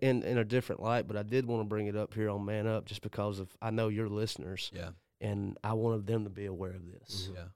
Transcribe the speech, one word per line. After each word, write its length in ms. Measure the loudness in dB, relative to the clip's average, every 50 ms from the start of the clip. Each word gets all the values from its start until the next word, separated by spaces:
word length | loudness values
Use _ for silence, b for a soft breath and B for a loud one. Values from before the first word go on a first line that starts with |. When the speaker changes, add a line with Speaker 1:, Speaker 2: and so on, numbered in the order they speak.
Speaker 1:
in, 220 | 4 4 4 4 4
in 140 | 4 4 4
a 40 | 4
different 360 | 4 4 2 2 2 -4 -2
light. 260 | 2 2 2 2 2
But 80 | 0 -2
I 60 | -4 -2
did 220 | 2 2 2 2
wanna 200 | 2 2 0 0
bring 200 | 0 0 0 0
it 80 | 0 0
up 180 | 0 -2 -2 0
here 160 | 0 2 2
on 140 | 2 0 0
Man 200 | 0 0 2 2
Up 200 | 2 2 0 -2
just 160 | -4 -10 -8 -8
because 340 | -6 -2 -2 0 0 0 -2
of, 160 | -6 -8 -8 -6
I 80 | -4 0
know 200 | 2 2 2 2
your 200 | 2 2 0 0
listeners, 640 | 0 0 0 0 -2 -4 -6 -8 -6 -6 -6 -6 -6
Speaker 2:
Yeah. 160 | -6 -8 -8 -10 -12 _ _ _ -6
Speaker 1:
and 360 | -2 -2 0 0 0 -2 -4 -2 -2
I 100 | 0 2
wanted 340 | 4 4 4 2 2 0
them 160 | 0 0 0 0
to 60 | -2
be 140 | -6 -6 -6
aware 240 | -4 -4 -4 -4 -6
of 140 | -6 -8 -10 -12
this. 380 | -16 -16 -14 -10 -8 -6 -6 -6 -8
Speaker 2:
Yeah. 100 | -8 -10 -12 -14